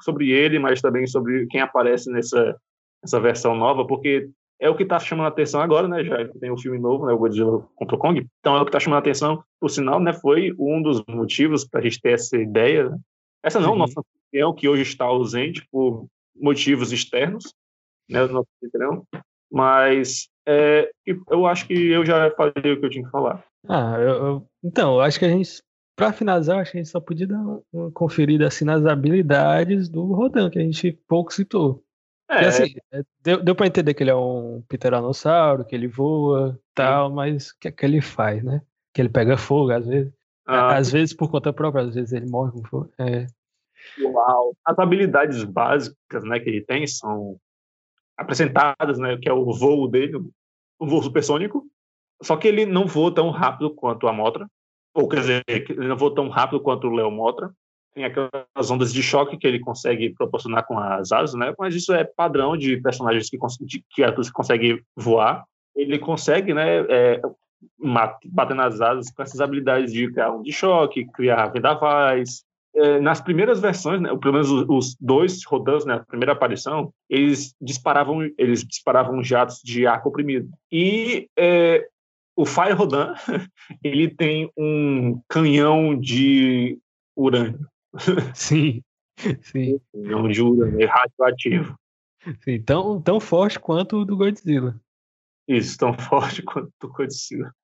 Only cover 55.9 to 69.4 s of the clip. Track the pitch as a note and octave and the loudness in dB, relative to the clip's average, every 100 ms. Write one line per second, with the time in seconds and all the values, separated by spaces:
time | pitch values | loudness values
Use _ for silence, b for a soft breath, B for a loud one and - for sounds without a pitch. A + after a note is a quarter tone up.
55.9 | B2+ C#3+ C#3+ C#3 - C3 C#3+ C#3+ B2+ B2+ | 0 0 0 -2 0 0 0 -2 -2 -2
56.9 | A#2 G#2+ G#2+ A2+ B2 F#3 _ _ _ _ | -2 -2 -2 -4 -4 -8 _ _ _ _
57.9 | C#3 B2+ C3 C3 C#3 B2+ - A#2+ B2+ B2 | -10 -8 -6 -6 -8 -10 -6 -2 0 -2
58.9 | B2 C3 C#3+ C#3 - C3+ A#2+ A#2+ - B2+ | -2 0 0 0 -2 -2 -2 -4 -6 -4
59.9 | A#2 A2+ - A#2 - A#2 A2+ - A2 G2+ | -2 -2 -4 -4 -4 -4 -4 -4 -4 -4
60.9 | G2 F#2+ A2 D3+ B2 B2+ - F#3+ F3 F3 | -4 0 0 0 -4 -6 -4 -6 -4 -2
61.9 | F3 - - E3+ C#3+ C3+ E3 C3+ B2+ B2+ | 0 0 -2 -2 0 -2 -2 -2 -2 -2
62.9 | B2+ A#2+ A2+ G#2+ B2 - - C#3+ - - | -2 -2 -2 -4 -8 -8 -8 -14 -14 -8
63.9 | - A#2+ A2+ A#2 - A#2 A#2+ A#2+ A#2 _ | 0 0 0 -4 -4 0 2 2 0 _
64.9 | - A2+ A2+ A2 - - _ _ C#3 C#3+ | -6 2 4 2 0 -8 _ _ -6 -4
65.9 | D3 E3 D#3+ - E3 G3 D3+ D#3+ E3+ - | -4 -4 -4 0 0 0 0 2 0 2
66.9 | B2 B2 A#2+ B2+ - _ _ - - C3+ | 4 4 2 -4 -10 _ _ -20 -8 -2
67.9 | A#2 A2 - D3 F3+ D#3+ C3+ B2+ G#2+ A#2 | 2 0 -2 -6 -2 0 0 0 0 0
68.9 | B2+ A#2+ - C3 C3 | 0 -6 -12 -10 -4